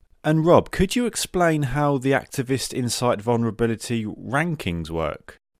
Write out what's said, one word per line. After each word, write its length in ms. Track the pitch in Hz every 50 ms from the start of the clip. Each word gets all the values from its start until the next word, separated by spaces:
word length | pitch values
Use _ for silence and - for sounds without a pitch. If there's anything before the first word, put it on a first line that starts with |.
| _ _ _ _ -
And 200 | 156 156 160 156
Rob, 260 | 175 160 113 - -
could 240 | - - 185 190 -
you 100 | 247 247
explain 580 | 226 - - - - - 185 175 165 160 151 147
how 340 | 120 123 147 147 147 143 131
the 140 | 123 135
Activist 600 | 135 127 - - - - 123 127 135 120 - - -
Insight 480 | 131 123 117 - - 127 123 117 104
Vulnerability 840 | 101 117 120 117 117 113 98 - 117 113 113 104 - - 120 113 107
Rankings 840 | 104 - - - 104 120 143 160 175 156 - - 95 87 85 82 76
work? 480 | 82 82 80 73 - - _ - - _ _ _ _ _